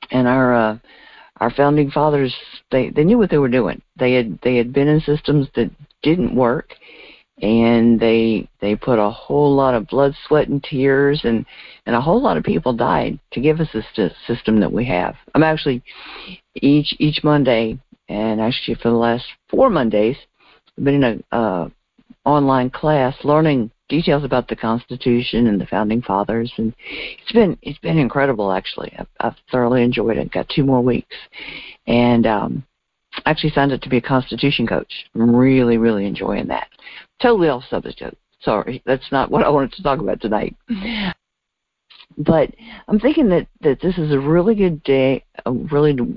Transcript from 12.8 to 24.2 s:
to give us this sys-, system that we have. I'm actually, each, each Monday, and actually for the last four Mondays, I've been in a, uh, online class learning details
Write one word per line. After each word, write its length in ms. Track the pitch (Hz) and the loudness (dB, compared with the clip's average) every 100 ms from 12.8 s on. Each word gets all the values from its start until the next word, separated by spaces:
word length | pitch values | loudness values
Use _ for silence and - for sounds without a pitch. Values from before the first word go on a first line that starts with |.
| 131 160 113 - - | -2 0 -2 -6 -10
to 80 | - | -2
give 200 | 143 156 | 0 0
us 100 | 156 | -2
this 120 | 110 - - | -6 -8 -4
sys-, 160 | 87 - - | -4 -4 -8
system 320 | 120 - 110 | -6 0 2
that 120 | 90 | 2
we 140 | - 123 | -2 -2
have. 300 | 90 - - - | -2 -2 -6 -6
I'm 100 | - | 0
actually, 380 | 160 156 147 123 - - - - - 180 _ - | 2 0 -2 -4 -8 -20 -20 -20 -18 -20 _ -2
each, 380 | 139 147 147 - | 2 2 2 -2
each 240 | 151 151 | -2 0
Monday, 560 | 151 147 131 113 113 127 - _ - | 0 2 2 2 0 -6 -14 _ -10
and 320 | 101 110 107 | -4 -2 -2
actually 340 | 110 - - 117 | -2 -4 -6 -4
for 140 | 120 | 0
the 60 | 117 | 2
last 300 | 117 120 - - _ | 2 -2 -6 -20 _
four 200 | - 262 | 2 2
Mondays, 480 | 175 113 104 107 135 - _ _ _ _ - | 2 0 2 0 -2 -10 _ _ _ _ -4
I've 60 | |
been 200 | 139 139 | 0 2
in 200 | 127 107 - | 2 -2 -4
a, 40 | 117 | -2
uh, 340 | 110 92 78 - _ _ _ - 135 | 0 -2 -6 -10 _ _ _ -8 0
online 440 | 147 139 135 127 | 2 2 2 0
class 460 | - 156 151 127 - | -2 0 0 0 -2
learning 480 | 135 151 160 139 110 - _ | 0 2 2 0 -2 -8 _
details 340 | 147 170 143 | -2 0 0